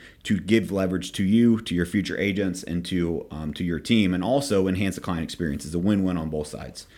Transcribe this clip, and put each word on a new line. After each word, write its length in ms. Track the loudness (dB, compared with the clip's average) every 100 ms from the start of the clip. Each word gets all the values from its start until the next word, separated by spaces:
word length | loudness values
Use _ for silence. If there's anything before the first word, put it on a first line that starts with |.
| -12 -8
to 160 | -2 -2
give 320 | 4 2 4
leverage 400 | 0 0 -2 -4
to 120 | -2
you, 380 | 2 6 6 4
to 140 | 0 -2
your 100 | 0
future 320 | 0 -2 -2
agents, 460 | 0 0 -2 -4
and 200 | -4 -6 -2
to, 420 | 0 0 -2 -6
um, 240 | -8 -8
to 100 | -4
your 160 | -4 -2
team, 340 | 2 4 4 2
and 80 |
also 440 | 2 0 2 2 2
enhance 280 | 2 0 -2
the 60 |
client 220 | -4 -4
experience. 420 | -4 -4 -4 -4 -4
It's 100 | 0
a 40 |
win-win 380 | 2 2 2 0
on 120 | -2
both 160 | -4 -6
sides. 400 | -8 -12 -14 -18